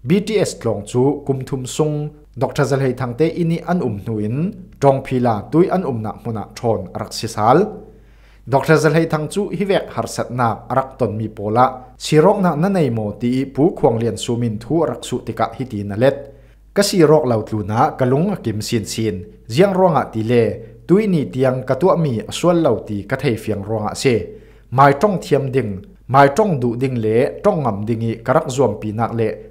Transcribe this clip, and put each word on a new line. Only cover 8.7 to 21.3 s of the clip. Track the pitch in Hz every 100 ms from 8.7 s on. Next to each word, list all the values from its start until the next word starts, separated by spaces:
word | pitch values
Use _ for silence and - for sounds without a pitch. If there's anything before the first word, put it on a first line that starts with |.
| 156
Zalhei | 151 156 165
Thang | 151 151
chu | 196 208
hi | 160 196
vek | 175 -
har | - 107 -
sat | -
na | 127 120 101 -
arak | 127 135 -
ton | 113 107
mi | 110
pola | - 104 110 127 - - -
sirok | - 156 170 202 180
na | 147
na | 190
nei | 190 139 113
mo | 104 101
ti | 120 131 135
pu | 131 165 -
khuang | 143 113
lian | 117 101
sumin | - 120 120 104
thu | - 160 147
rak | 127 -
su | 123 -
tika | 110 113 -
hi | 120
ti | 104 101
na | 101
let | 131 139 - - - - - -
ka | 202
sirok | 196 147 156 127
lau | 113 104
tlu | 107 98
na | 110 147 -
kalung | 123 135 190 190
akim | 117 107
sin | 104 117 101
sin | - 110 92 90 - -
ziang | 120 196 180
ronga | 185 143 104
ti | 110 110
le | 120 110 - - - -
Tui | 185 220
ni | 170 117